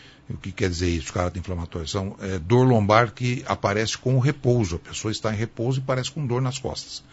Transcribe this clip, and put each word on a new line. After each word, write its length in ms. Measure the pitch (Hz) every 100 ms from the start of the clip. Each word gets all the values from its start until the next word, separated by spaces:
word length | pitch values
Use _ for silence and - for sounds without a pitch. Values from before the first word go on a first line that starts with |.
| - - -
O 80 | 92
que 140 | 101
quer 180 | 90 95
dizer 220 | 85 90
isso, 220 | 85 78
caráter 260 | 101 90 87
inflamatório? 480 | 85 90 85 - 78
São, 300 | 101 95 -
é, 180 | 98 95
dor 280 | 82 120 127
lombar 460 | 117 101 107 117
que 320 | - 123 123 -
aparece 500 | 98 101 101 110 -
com 200 | 127 131
o 40 |
repouso. 560 | 127 131 123 123 98 82
A 120 | -
pessoa 240 | - 107
está 200 | 107 110
em 40 | 104
repouso 420 | 113 - 117 135
e 40 |
parece 280 | 131 127 127
com 160 | - 139
dor 160 | 120
nas 160 | 131 127
costas. 460 | - - - - -